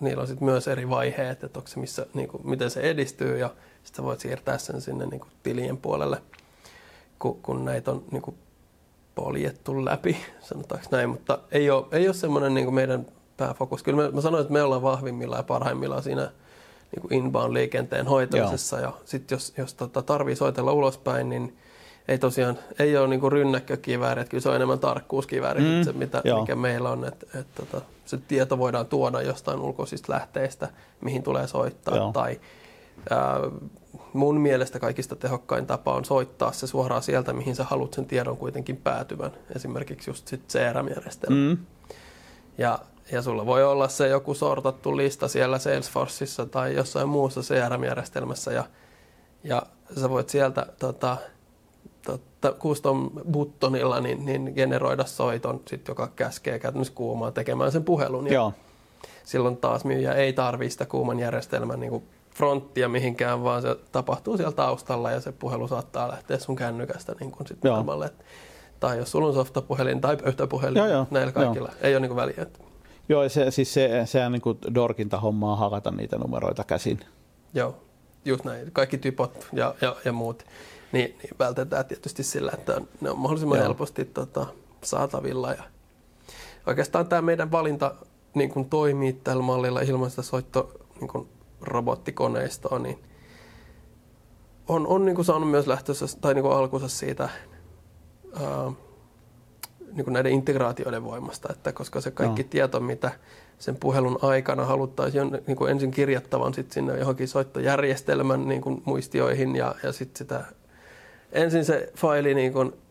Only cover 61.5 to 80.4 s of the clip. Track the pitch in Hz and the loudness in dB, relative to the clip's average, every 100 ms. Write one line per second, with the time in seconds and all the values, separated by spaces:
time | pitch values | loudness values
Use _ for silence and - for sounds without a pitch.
61.5 | 117 117 123 123 117 - - _ - 143 | -4 -2 -4 -6 -6 -8 -20 _ 0 2
62.5 | 139 139 - 123 120 127 120 123 123 123 | 2 0 0 2 2 0 0 0 2 0
63.5 | 123 123 123 - 131 127 147 - 220 160 | 0 0 -2 -2 -4 -2 -2 -2 -2 0
64.5 | 147 131 127 - 123 120 123 131 131 127 | 2 0 0 -2 -2 -2 -2 -4 -8 -6
65.5 | 120 120 127 120 127 123 117 - 131 - | -4 -4 -4 -4 -4 -4 -6 -4 -4 -2
66.5 | 131 120 117 123 - - - 135 - 143 | -4 -2 -4 -6 -6 -8 -10 -10 -10 -12
67.5 | - 135 113 110 73 73 - - - - | 0 2 4 2 -2 -6 -8 -20 -20 -20
68.5 | - - - 127 120 120 151 156 135 131 | -20 -20 -4 -2 0 0 2 4 2 0
69.5 | - 131 131 131 131 127 147 135 131 139 | -2 -2 0 0 2 2 2 0 0 0
70.5 | 135 135 131 214 147 131 135 131 131 127 | 0 2 4 4 4 2 2 2 4 2
71.5 | 117 120 - 139 135 131 123 127 147 165 | 2 -4 0 4 4 2 0 -2 -4 -10
72.5 | - - - - - - 151 139 151 135 | -12 -20 -20 -20 -10 2 4 6 4 4
73.5 | 131 131 - 131 120 117 135 123 123 117 | 2 2 4 4 4 2 2 2 0 0
74.5 | 113 - 120 117 113 104 98 107 107 104 | -2 0 2 2 0 -2 0 0 2 2
75.5 | 104 104 104 - - - - - 60 50 | 2 0 0 -2 -4 -4 -4 -2 -2 -2
76.5 | - - - - 113 - - _ _ _ | -2 -2 -2 0 -2 -6 -20 _ _ _
77.5 | - 123 - - _ _ _ - 127 127 | -4 -4 -6 -18 _ _ _ -2 -2 -2
78.5 | 120 135 170 135 139 135 131 123 - - | -8 -4 0 0 0 -2 0 -2 -4 -6
79.5 | 131 127 - 127 123 131 120 117 117 | 0 0 0 -2 0 -4 -2 -4 -6